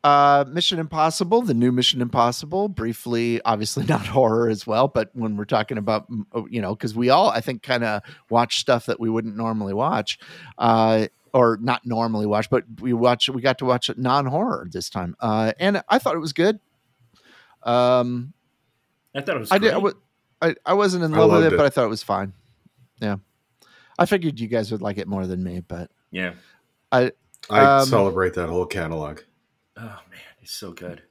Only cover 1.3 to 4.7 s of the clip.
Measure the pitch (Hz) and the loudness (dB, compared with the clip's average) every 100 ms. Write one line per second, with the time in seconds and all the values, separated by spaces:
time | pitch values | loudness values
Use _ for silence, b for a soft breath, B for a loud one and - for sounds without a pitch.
1.3 | 233 233 117 123 127 123 131 120 127 120 | 0 2 2 2 4 2 0 -2 2 2
2.3 | 120 147 185 208 165 113 113 120 117 120 | 2 -6 -4 -4 -4 -6 -6 -4 -2 0
3.3 | 117 117 107 107 - 113 156 92 135 117 | -2 0 -2 -2 -4 -2 -2 0 2 2
4.3 | 113 117 107 - | 2 0 -2 -2